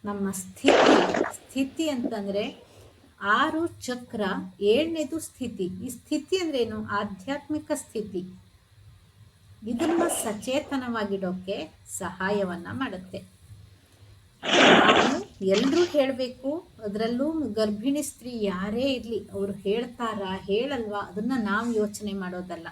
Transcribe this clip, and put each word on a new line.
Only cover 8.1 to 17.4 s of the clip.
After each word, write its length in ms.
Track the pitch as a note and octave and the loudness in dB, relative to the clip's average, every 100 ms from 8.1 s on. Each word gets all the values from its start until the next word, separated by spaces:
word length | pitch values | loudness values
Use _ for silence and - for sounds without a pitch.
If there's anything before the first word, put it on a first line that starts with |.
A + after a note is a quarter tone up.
| F#3 F#3 - - _ _ - - - - _ - _ - - G#3+ | -8 -8 -14 -20 _ _ -20 -20 -20 -20 _ -20 _ -20 -14 -6
ಇದನ್ನ 360 | A#3+ D#4+ E4+ E4+ | 0 2 2 2
ಸಚೇತನವಾಗಿಡೋಕೆ 1600 | - A#3 G#3 B3+ C4+ C#4 C#4 B3 A#3 G3+ G3 F#3 F#3 F#3 A3 D#4 - - - | 0 -4 -4 -2 -2 0 -4 -2 -2 -2 -2 -2 -4 -6 -6 -8 -14 -12 -8
ಸಹಾಯವನ್ನ 680 | F#3 - F#3+ G#3 F#3 E3+ E3+ | -8 -4 0 0 0 -4 -8
ಮಾಡುತ್ತೆ. 480 | A#3+ B3+ F#3 - G3 F#3+ _ - - - - _ _ - - - _ - - - - | -6 -6 -6 -10 -14 -14 _ -20 -20 -20 -20 _ _ -20 -20 -20 _ 2 8 10 8
ನಾವು 680 | - - - D#4+ - - | 8 6 4 0 -6 -4
ಎಲ್ರೂ 400 | F#3+ G3 C4 E4 | 2 4 4 4
ಹೇಳ್ಬೇಕು, 840 | F4 D4 C4 B3 B3 B3 C4+ D#4+ - - | 4 4 2 0 -6 -4 -6 -6 -8 -10
ಅದ್ರಲ್ಲೂ 500 | A3 G#3 A3+ B3 D4 D#4+ | -6 -2 0 0 0 0